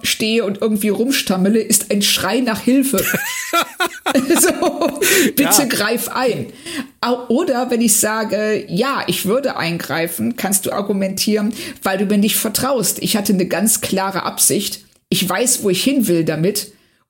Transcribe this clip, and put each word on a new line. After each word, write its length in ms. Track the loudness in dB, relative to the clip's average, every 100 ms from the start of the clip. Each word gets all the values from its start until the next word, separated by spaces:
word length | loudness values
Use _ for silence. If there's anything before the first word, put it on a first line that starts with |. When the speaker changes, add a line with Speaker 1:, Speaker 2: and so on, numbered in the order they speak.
Speaker 1:
stehe 440 | -4 -2 0 0 0
und 160 | 0
irgendwie 260 | 0 0 0
rumstammele, 720 | 0 0 0 0 2 4 2
ist 320 | 2 0 0
ein 100 | 0
Schrei 380 | 0 0 0 0
nach 220 | 0 0
Hilfe. 440 | 2 2 2 0 -2
<laughs> 60 | -2 -4 -8 -2 -2 -2 -4 -4 -4 0 2 4 4
So, 600 | 4 2 0 0 -2 0 2 4 4 2
bitte 80 |
Speaker 2:
Ja. 220 | 2 4 2
Speaker 1:
greif 420 | 0 0 -2 -4
ein. 380 | -2 0 -2 -6 -12 -12 -10 -10 -6
Au-, 240 | -2 -2 0
oder 420 | 0 2 0 0
wenn 120 | 2
ich 160 | 4 4
sage, 680 | 2 -2 -2 -2 0 -2 -2
"Ja, 340 | -2 0 -2 -2
ich 180 | -2 0
würde 320 | 0 0 -4
eingreifen", 760 | -4 -4 -4 -2 -2 -2 -4 -2
kannst 280 | -2 -2 -2
du 60 |
argumentieren, 840 | -4 -2 -2 -2 -2 0 0 0 -4 -10 -6
"weil 140 | -2 0
du 80 | 2
mir 120 | 2
nicht 200 | 2 0
vertraust. 600 | -2 -2 0 0 -2 -2
Ich 160 | -2 0
hatte 160 | 2
eine 140 | 0 0
ganz 340 | 0 0 0
klare 420 | -2 -2 -2 -4
Absicht. 600 | -4 0 0 0 -4 -10 -16 _ -4
Ich 180 | -2 0
weiß, 360 | 0 0 0
wo 60 | 0
ich 140 | 2
hin 240 | 2 2 2
will 160 | 2
damit. 500 | 2 0 0 0 -6 -14 _ _